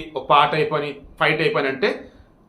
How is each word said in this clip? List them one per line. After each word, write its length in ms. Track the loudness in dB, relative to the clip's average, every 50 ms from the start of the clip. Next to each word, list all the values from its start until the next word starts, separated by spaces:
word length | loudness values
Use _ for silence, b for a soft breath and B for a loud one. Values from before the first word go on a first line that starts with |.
| -4 -6 -10
ఒక 60 | -10 0 2
పాట 200 | 4 4 4 4 2 0
అయిపోయి 300 | -2 0 -2 -4 -4 -6 -10 -12 -18 -20 -4 0
ఫైట్ 220 | 0 2 2 2 0
అయిపోయి 240 | 0 0 0 -2 -2
అంటే 180 | -2 -2 -2 -2 -2 -6 b b b b b b b _ _